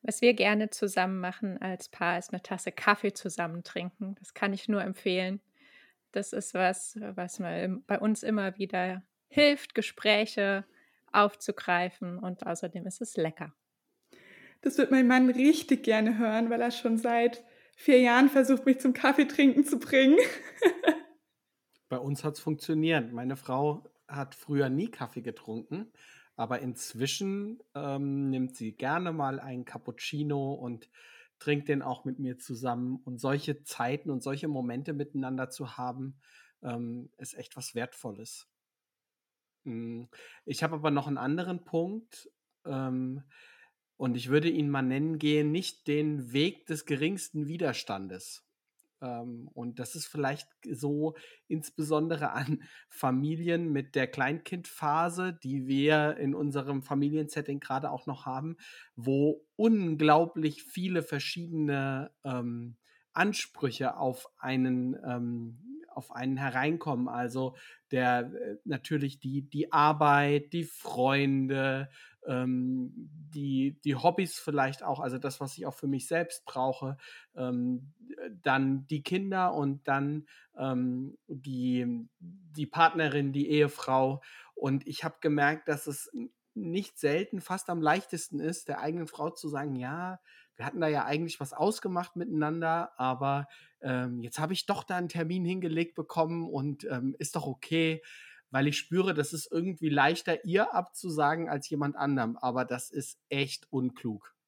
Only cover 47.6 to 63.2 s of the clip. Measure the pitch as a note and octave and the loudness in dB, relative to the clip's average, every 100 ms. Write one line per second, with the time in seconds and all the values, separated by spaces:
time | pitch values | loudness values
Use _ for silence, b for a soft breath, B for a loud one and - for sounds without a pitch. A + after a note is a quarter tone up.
47.6 | E3 A#2 - G2 F#2+ F#2 - - _ _ | -2 -2 -6 -8 -8 -12 -14 -18 _ _
48.6 | _ _ _ _ C3 A#2+ A#2+ A#2 B2 - | _ _ _ _ -8 -8 -10 -12 -14 -10
49.6 | A#2+ B2 B2 E3 - D3 C#3 D3 - _ | -10 -8 -10 -10 -10 -4 -2 -4 -10 _
50.6 | - C3+ C#3+ D3 D#3 D#3 b b _ D#3+ | -10 -4 -2 0 -2 -4 b b _ -6
51.6 | - - D3+ D3+ D#3+ D#3+ D3 B2 C3+ D#3+ | -6 -6 0 2 2 0 -2 -2 -2 -2
52.6 | b b b - C3+ B2+ D3 D#3+ E3+ E3+ | b b b -2 0 2 0 -2 0 0
53.6 | E3 C#3+ C#3 C#3+ B2+ - C3+ D#3 - F3+ | 2 -2 0 -2 -2 0 -2 -2 -6 -10
54.6 | F3 - D3+ D#3 F3 E3+ F#3 E3+ C3 C3+ | -10 -6 0 2 0 -2 -4 -6 -6 -4
55.6 | C3 C3+ C#3+ D3+ D3+ - C#3 C#3 D3 C#3 | 0 2 4 4 4 0 -2 0 -2 -2
56.6 | C3+ C#3 C3+ C#3 C#3+ D3+ D3 D#3 C#3+ C#3+ | -2 -4 -2 0 0 0 -2 -6 -6 -8
57.6 | - C3 C#3+ B2+ - C3 - C3 D#3 E3 | -4 -4 -4 -6 -8 -8 -8 -6 -8 -10
58.6 | b b b - A#2 C#3 D3 D3+ _ - | b b b -6 0 4 4 2 _ 2
59.6 | A3+ A3 F3 D#3 D3+ D3+ E3 E3 D#3 D3 | 4 4 2 4 6 8 6 0 -2 -2
60.6 | - - F#3 F3 D3+ C#3+ - F3 E3+ D#3+ | -10 -6 0 -2 -2 -4 -4 -8 -6 -2
61.6 | D3+ C#3 C3+ C3+ D3 _ C#3 B2+ A#2+ A#2+ | 0 0 0 -4 -6 _ -6 -4 -4 -6
62.6 | A#2+ A#2 _ _ _ - | -10 -14 _ _ _ 0